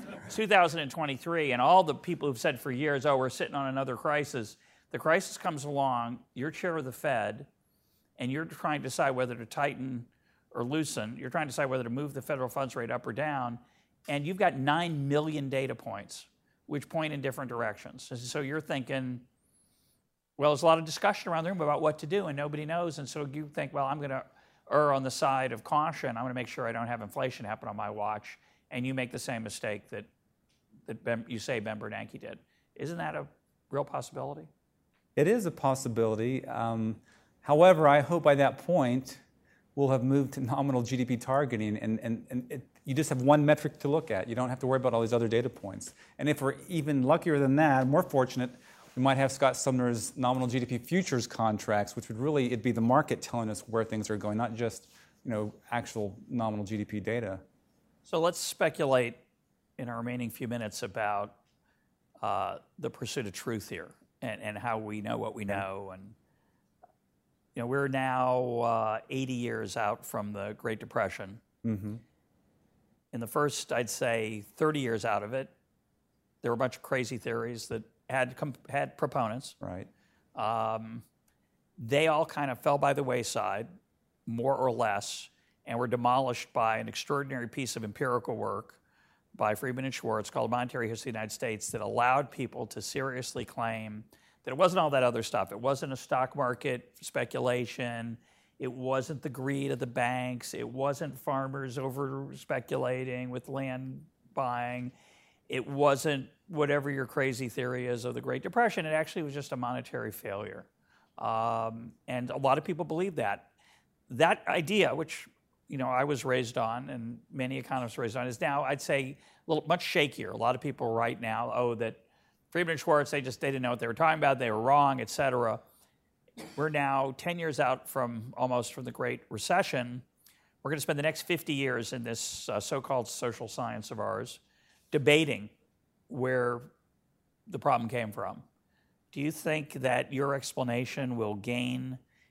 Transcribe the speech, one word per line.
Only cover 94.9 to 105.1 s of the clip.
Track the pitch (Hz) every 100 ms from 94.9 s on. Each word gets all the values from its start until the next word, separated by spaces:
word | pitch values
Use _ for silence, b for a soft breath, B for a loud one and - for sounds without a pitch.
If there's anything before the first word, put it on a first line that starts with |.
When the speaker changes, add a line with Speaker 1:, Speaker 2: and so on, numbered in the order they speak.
Speaker 1:
that | 139
other | 123 117
stuff. | 110 110 95
It | 104
wasn't | 123 135 147
a | 131
stock | - 135 131
market | 143 127 123 143 123 - -
speculation. | - 139 120 127 123 123 120 - 123 117 117 117 b b b b
It | 127
wasn't | 127 127 131 127 147
the | 151
greed | 127 131 139 139
of | 131
the | 127
banks. | 120 120 127 127 123 -
It | - 117
wasn't | 123 139 139 196 135
farmers | - 135 135 139 135 123
over | 131 127 139 135 139
speculating | 139 - 135 - 131 127 127 127 123 127
with | 123 131
land | 135 135 127 131 135 - _ _
buying. | - 131 120 120 123 123 - b